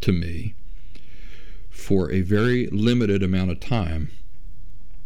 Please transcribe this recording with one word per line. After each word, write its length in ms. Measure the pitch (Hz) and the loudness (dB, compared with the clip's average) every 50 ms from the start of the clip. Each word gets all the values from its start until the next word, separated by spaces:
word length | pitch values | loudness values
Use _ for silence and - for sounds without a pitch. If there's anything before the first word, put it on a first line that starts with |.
to 120 | - - | 0 2
me 420 | 95 85 85 82 85 82 - 117 - - - - - - - - - - - - - - - - - - - - - - - - | 2 2 0 -2 -2 -2 -2 -2 -2 -2 -2 -2 -2 -2 -2 -2 -2 -2 -2 -2 -2 -2 -2 -2 -2 -2 -2 -2 -2 -2 -2 -2
for 400 | - - - - 101 95 90 - | -2 -2 0 2 2 2 2 2
a 100 | - 95 | 0 0
very 480 | 90 87 104 104 110 123 123 123 117 - | 2 2 2 2 4 2 2 2 0 0
limited 540 | - 101 107 117 123 123 117 101 98 98 | 0 2 2 4 4 4 2 2 2 2
amount 280 | 98 90 95 92 92 92 | 2 2 2 2 2 0
of 100 | 82 - | 0 -2
time 500 | - - 123 113 92 82 82 80 78 76 - - - - - - - - - - - - - - - - - - - | 0 0 0 0 0 0 -2 -2 -2 -2 -2 -2 -2 -2 -2 -2 -2 -2 -2 -2 -2 -2 -2 -2 -2 -2 -2 -2 -2